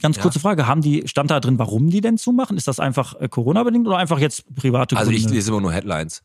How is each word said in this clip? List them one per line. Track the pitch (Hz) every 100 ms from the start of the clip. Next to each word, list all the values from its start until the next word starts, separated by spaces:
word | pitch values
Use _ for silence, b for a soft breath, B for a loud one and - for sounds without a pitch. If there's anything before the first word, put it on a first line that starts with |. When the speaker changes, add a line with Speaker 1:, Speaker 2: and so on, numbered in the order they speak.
Speaker 1:
ganz | 156 151
Speaker 2:
Ja. |
Speaker 1:
kurze | 175 139
Frage, | 180 180 120
haben | 156
die, | 151 147 151
stand | 139 143
da | 151
drin, | 120 123
warum | 110 107 156
die | 190
denn | 226 226
zumachen? | - 247 262 190
Ist | -
das | 131
einfach, | 139 127 123 -
äh, | 127
Corona-bedingt | - 117 196 240 233 226
oder | 180
einfach | 170 156
jetzt | 143 - -
private | - 135 123 127 110
Speaker 2:
Also | 110
ich | 113
Speaker 1:
Gründe? | 110
Speaker 2:
lese | 110 101
immer | 107
nur | 95
Headlines. | 85 98 80 80 -